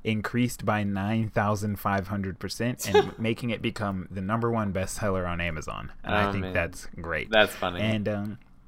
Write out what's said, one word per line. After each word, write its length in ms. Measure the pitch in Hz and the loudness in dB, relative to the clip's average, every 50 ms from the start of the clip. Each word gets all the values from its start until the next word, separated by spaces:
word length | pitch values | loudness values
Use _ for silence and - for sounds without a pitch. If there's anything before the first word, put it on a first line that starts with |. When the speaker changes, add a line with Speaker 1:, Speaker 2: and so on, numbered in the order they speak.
| - | -2
Speaker 1:
increased 600 | 110 110 107 101 - - 120 123 117 - - - | -2 0 0 -2 0 2 2 2 2 0 -2 0
by 200 | - 107 104 101 | 0 2 2 2
nine 440 | 101 98 95 98 104 113 113 110 104 | 0 0 0 0 2 2 2 2 2
thousand 520 | - 117 104 104 107 98 104 107 101 - | 2 2 2 2 2 2 0 -2 -2 0
five 260 | - 104 98 98 95 98 | 0 0 2 0 0 0
hundred 300 | 107 101 95 95 85 - | -2 -2 -2 -4 -6 -6
percent 480 | - 95 - - 113 120 127 - - 101 | -8 -8 -4 -2 -2 -2 -2 -2 -2 4
and 300 | 98 427 - 95 - - | 4 4 4 4 -2 -2
Speaker 2:
<laughs> 0 | |
Speaker 1:
making 320 | 113 113 117 - - 117 | 0 0 0 0 -2 -4
it 120 | 110 - - | -4 0 -2
become 440 | 113 - - 110 101 98 92 87 - 90 | -2 -2 0 -2 -2 -2 -4 -6 -6 -6
the 80 | 98 | -6
number 280 | 92 98 113 117 117 117 | -2 0 0 2 2 2
one 220 | 117 113 107 101 87 | 2 2 2 0 0
bestseller 560 | 95 95 - - - 117 104 95 95 90 87 | 0 -2 -2 -2 -2 0 0 2 2 0 0
on 120 | 85 85 | 0 0
Amazon. 500 | 85 87 80 78 69 - 53 50 - - - - - | 0 -2 -2 -4 -6 -6 -8 -8 -8 -10 -10 -10 -4
And 100 | - 104 | 0 2
I 140 | 104 101 101 | 4 4 2
Speaker 2:
Oh, 40 | 98 | 2
Speaker 1:
think 100 | 101 95 | 0 -2
Speaker 2:
man. 80 | 92 90 | -2 0
Speaker 1:
that's 340 | 90 85 82 85 - - - - 90 | 0 0 -2 -4 -10 -12 -12 -12 -10
great. 300 | 82 85 82 76 - - | -6 -4 -2 -2 -2 4
Speaker 2:
That's 240 | 110 107 104 92 - | 6 6 6 6 4
funny. 260 | - 98 92 87 90 | -2 -4 -2 -2 0
Speaker 1:
And, 280 | 104 110 110 107 101 110 | 0 0 0 0 0 0
um, 300 | 104 101 101 107 101 - - - - - - | -2 -2 -4 -6 -8 -10 -16 -20 -20 -20 -20